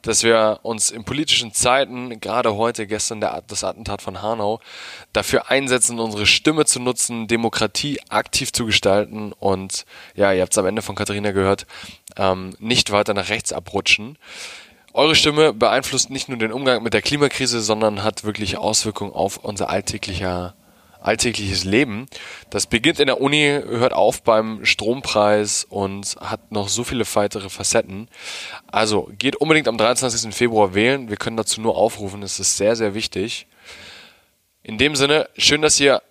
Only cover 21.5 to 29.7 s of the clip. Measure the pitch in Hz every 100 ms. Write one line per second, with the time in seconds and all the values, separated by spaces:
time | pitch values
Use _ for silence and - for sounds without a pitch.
21.5 | 98 92 110 139 104 135 - - - -
22.5 | 104 - 117 131 165 143 123 139 151 147
23.5 | 143 - 117 123 - 104 - - 110 110
24.5 | 110 110 - 107 131 - 107 104 104 104
25.5 | - - 101 98 98 98 - - 110 _
26.5 | 107 98 104 120 127 104 107 101 110 98
27.5 | - 101 117 95 98 117 - - - -
28.5 | - _ 104 110 104 - 104 127 - 156
29.5 | 156 123